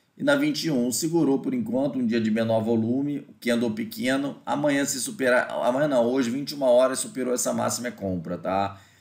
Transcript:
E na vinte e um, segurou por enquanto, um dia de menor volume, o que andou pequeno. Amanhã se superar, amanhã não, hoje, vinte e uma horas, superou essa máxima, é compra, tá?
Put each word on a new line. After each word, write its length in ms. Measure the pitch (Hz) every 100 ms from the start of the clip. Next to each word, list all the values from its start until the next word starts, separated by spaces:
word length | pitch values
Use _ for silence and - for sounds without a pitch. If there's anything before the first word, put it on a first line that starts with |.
| _ -
E 60 |
na 100 | 143
vinte 300 | 139 151 147
e 60 | 165
um, 200 | 131 123
segurou 500 | 123 160 170 139 135
por 120 | 131
enquanto, 460 | 127 107 123 139 131
um 80 | 117
dia 140 | 117
de 100 | 110
menor 320 | 110 113 113
volume, 560 | 110 113 110 131 147 143
o 140 | -
que 160 | - 120
andou 200 | 117 120
pequeno. 680 | 107 110 110 123 139 139 - -
Amanhã 380 | 147 147 139 139
se 120 | 135
superar, 520 | 123 104 127 123 -
amanhã 380 | 73 107 131 151
não, 180 | 127 117
hoje, 240 | 135 117
vinte 220 | 131 139
e 20 |
uma 160 | 143 131
horas, 300 | 123 131 131
superou 340 | 117 127 123
essa 180 | 123 127
máxima, 360 | 117 113 113 120
é 20 |
compra, 480 | 110 98 90 82 87
tá? 420 | 90 98 98 98 - _